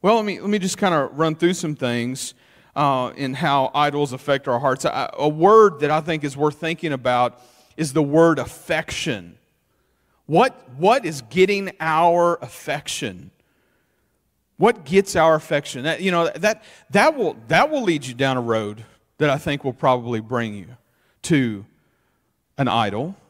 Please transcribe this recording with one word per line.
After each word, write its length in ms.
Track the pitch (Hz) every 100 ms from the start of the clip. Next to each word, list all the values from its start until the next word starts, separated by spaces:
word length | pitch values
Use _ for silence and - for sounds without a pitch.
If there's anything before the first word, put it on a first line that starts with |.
Well, 160 | 185 226
let 80 | 214
me, 160 | 147
let 80 | 196
me 100 | 208
just 180 | 180 -
kinda 320 | 196 160 135
run 220 | 139 160 156
through 180 | 170
some 220 | 180 165 147
things, 580 | 127 120 117 131 - - _ _ _ -
uh, 380 | 147 131 123 -
in 200 | 135 135
how 360 | 160 143 131
idols 380 | 143 147 143 143
affect 380 | 127 - 139 139
our 100 | 120
hearts. 240 | 139 131
A, 280 | 123 131 127
a 160 | - 147
word 500 | 151 180 220 208 143
that 120 | 147
I 100 | 156
think 240 | 156 156 143
is 100 | 139
worth 200 | 151 -
thinking 360 | 160 165 165
about 500 | 135 123 123 123 - - _ _ -
is 160 | 156
the 100 | 143
word 340 | 143 156 165 143
affection. 1000 | 117 - - 156 - - 165 107 87 - _ _ _ _ _ _ _ _ -
What, 440 | 156 254 - - 127
what 280 | 185 262 185
is 160 | 147
getting 500 | 110 175 190 202 190 -
our 580 | 160 156 170 175 170 170
affection? 880 | 120 - - 143 - - 123 92 - _ _ _ _ _ _ _ _ _ _ _ _ -
What 260 | 202 240
gets 320 | 143 190 196 180
our 200 | 160 156
affection? 480 | - 147 - 131
That, 180 | 143 147
you 100 | 190
know, 160 | 175 165
that, 360 | - 208 220 - - _
that 260 | 202 285 302
will, 220 | 180 110 113
that 240 | 160 285
will 100 | 302
lead 240 | 220 160 131
you 80 |
down 220 | 123 135 127
a 60 |
road 420 | 117 113 104 107 110 _ _ _
that 120 | 147
I 80 | 139
think 260 | 156 143
will 80 | 135
probably 480 | 120 139 127 117 117
bring 340 | 110 123 113
you 140 | 104 90 123 _ _ _ _
to 420 | - 151 123 101 101 _ _ _ _ _ _ _ _ -
an 100 | 131
idol. 480 | 110 107 104 156 196